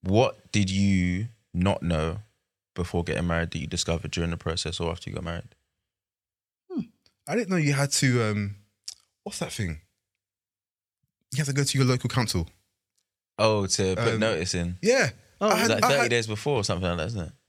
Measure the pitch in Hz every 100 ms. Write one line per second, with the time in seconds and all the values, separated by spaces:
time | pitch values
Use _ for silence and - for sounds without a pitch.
0 | 92 104 123 - _ 107 95 95 98 95
1 | 90 90 113 - _ 87 95 95 87 80
2 | 80 92 - _ _ _ _ - 85 90
3 | 85 64 85 85 85 - 71 87 - 82
4 | - - 85 82 - 80 - 85 85 85
5 | - - 85 85 - _ _ _ _ _
6 | _ _ _ _ _ _ _ 359 - _
7 | _ _ - 175 196 185 147 139 139 -
8 | 135 123 110 104 101 101 _ _ - -
9 | _ _ - - 175 - 92 78 _ _
10 | _ _ _ _ _ _ _ _ _ _
11 | _ _ _ 131 143 139 139 135 131 123
12 | 120 - 113 92 82 _ _ _ _ _
13 | _ _ _ - 110 107 98 - 95 92
14 | 117 113 110 90 90 90 87 90 196 262
15 | 170 - _ _ 208 214 226 - - 143
16 | 120 120 110 107 143 135 98 87 92 87
17 | 80 110 78 -